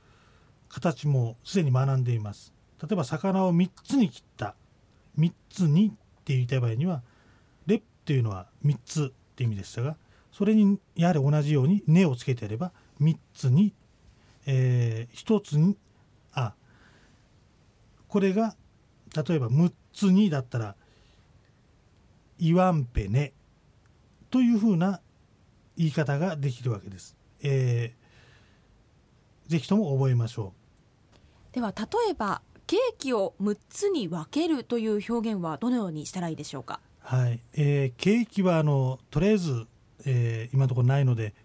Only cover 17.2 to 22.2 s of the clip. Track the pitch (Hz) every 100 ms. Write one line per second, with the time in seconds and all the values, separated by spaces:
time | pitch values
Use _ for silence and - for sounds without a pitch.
17.2 | _ _ _ _ _ _ _ _ _ 208
18.2 | 190 190 226 - _ _ _ _ - -
19.2 | 147 165 117 131 175 - _ - 202 185
20.2 | 214 147 120 123 107 - _ _ _ _
21.2 | _ _ _ _ _ _ _ _ _ _